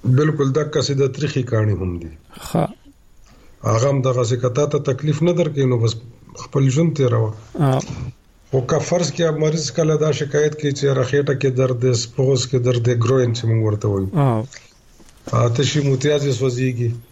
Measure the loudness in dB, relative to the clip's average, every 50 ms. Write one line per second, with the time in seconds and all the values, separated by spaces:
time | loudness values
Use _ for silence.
0 | 2 2 2 4 4 2 2 2 2 2 2 0 0 0 0 -2 0 0 2 2
1 | 2 0 0 -2 -4 -2 -2 -2 -2 0 0 2 2 2 0 0 -2 -4 -4 -6
2 | -8 -12 -16 -18 -20 -20 -20 -18 -16 -4 -2 -2 -2 -2 -4 -12 -20 -20 -20 _
3 | _ -20 -20 -20 -20 -20 -20 -20 -20 -20 -20 _ -2 0 0 2 2 2 2 2
4 | 0 0 0 0 0 0 0 0 0 -2 0 0 0 0 0 -2 0 -2 -4 -2
5 | -2 -2 0 2 2 0 2 2 0 0 0 0 0 2 2 2 0 0 -2 -4
6 | -10 -18 -20 -20 -20 -20 -18 -18 -18 -4 0 2 2 2 2 2 2 2 2 2
7 | 2 2 2 2 0 -2 -4 -10 -16 -14 -4 -2 0 2 2 0 -2 -6 -10 -10
8 | -10 -10 -12 -16 _ _ _ _ _ _ -2 -2 0 0 -2 -2 0 0 -2 0
9 | 0 -2 -2 -2 -2 -2 0 0 0 0 0 -2 -4 -4 -2 0 0 2 2 2
10 | 2 0 0 -2 -4 -2 0 0 0 0 0 -2 -4 -4 -2 0 0 0 2 2
11 | 0 0 0 0 2 0 -2 0 0 0 2 2 0 0 0 0 0 0 0 0
12 | -2 -6 -2 -2 0 2 2 0 0 0 -2 0 0 2 0 2 2 0 2 2
13 | 2 2 2 2 2 2 0 -2 0 0 0 2 2 0 -2 -2 -2 -2 0 0
14 | -2 -2 0 0 2 2 2 0 -2 -6 -12 -20 -20 -20 _ _ _ -20 -20 _
15 | -20 -20 -20 -18 -10 -4 0 0 0 2 2 0 0 0 0 0 2 2 0 2
16 | 2 2 2 2 0 0 -2 0 0 -2 0 0 -2 -2 -2 -2 -2 -4 -4 -6
17 | -10 -18